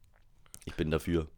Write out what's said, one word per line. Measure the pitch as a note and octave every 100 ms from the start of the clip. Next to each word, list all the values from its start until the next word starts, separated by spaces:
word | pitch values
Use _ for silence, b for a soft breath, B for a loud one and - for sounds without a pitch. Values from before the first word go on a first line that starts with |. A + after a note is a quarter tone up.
| - - - - - - -
Ich |
bin | D#2+ D#2
dafür, | D#2+ - E2 D#2